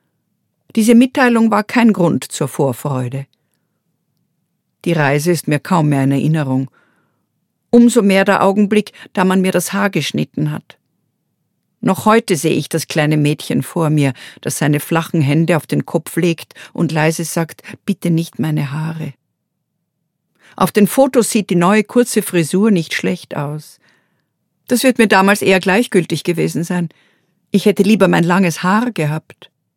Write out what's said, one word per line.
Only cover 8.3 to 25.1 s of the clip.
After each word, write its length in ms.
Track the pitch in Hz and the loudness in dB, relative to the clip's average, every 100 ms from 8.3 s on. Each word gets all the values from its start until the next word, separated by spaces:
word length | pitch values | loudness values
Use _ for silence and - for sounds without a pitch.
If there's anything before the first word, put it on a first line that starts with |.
| 190 | 2
Augenblick, 500 | 190 202 202 214 - - - | 2 2 0 0 -2 -8 -8
da 120 | - | -2
man 160 | 190 190 | 2 2
mir 100 | 185 | 0
das 220 | 180 - | 0 -2
Haar 180 | 196 202 | -2 -2
geschnitten 640 | 170 - 151 151 - 151 | -2 -4 -4 -6 -4 -4
hat. 260 | 151 - _ _ _ _ _ _ _ _ _ _ _ | -6 -12 _ _ _ _ _ _ _ _ _ _ _
Noch 260 | - 185 220 | -4 0 2
heute 300 | 226 - 165 | 2 2 -2
sehe 180 | 160 | 0
ich 140 | - - | -2 -4
das 180 | 160 - | -6 -4
kleine 300 | 156 151 156 | -2 0 2
Mädchen 460 | 147 151 - 147 | 0 -2 -4 -4
vor 280 | - 170 156 | -4 -4 0
mir, 240 | 151 139 - - - | 2 0 -2 -12 -12
das 180 | - - | -10 -2
seine 220 | 147 147 | -2 -2
flachen 400 | - 165 160 165 | -2 -2 0 0
Hände 360 | 139 156 165 160 | 2 2 2 0
auf 100 | - | -2
den 180 | 147 | -6
Kopf 320 | - 165 - - | -4 -6 -4 -2
legt 380 | 175 156 - - - | -2 -2 -10 -20 -12
und 200 | - 160 | -4 -2
leise 320 | 156 156 165 | 0 0 0
sagt, 380 | 160 170 160 - - - | -4 -4 -6 -8 -20 -10
"Bitte 260 | - - 175 | -6 -4 -2
nicht 280 | 165 165 - | -2 -2 -6
meine 320 | 156 151 139 | -4 -4 -4
Haare." 420 | 151 160 160 156 - _ _ _ _ _ _ _ _ _ _ _ _ _ - | -6 -8 -8 -10 -14 _ _ _ _ _ _ _ _ _ _ _ _ _ -4
Auf 140 | 180 | -2
den 160 | 214 202 | 2 2
Fotos 440 | - 269 262 208 | 2 2 0 -2
sieht 200 | 220 - | -2 0
die 60 | 175 | 0
neue 260 | 175 214 | 2 2
kurze 400 | 208 247 247 220 | 0 0 0 -2
Frisur 480 | - 175 151 185 220 | -2 -2 0 0 2
nicht 240 | 185 156 | 0 -2
schlecht 420 | - 185 180 - - | -6 -6 -6 -8 -8
aus. 440 | 143 151 - _ _ _ _ _ _ _ _ _ - | -8 -10 -14 _ _ _ _ _ _ _ _ _ -4
Das 140 | 240 | 0
wird 160 | 262 240 | 2 2
mir 100 | |
damals 340 | 214 | 2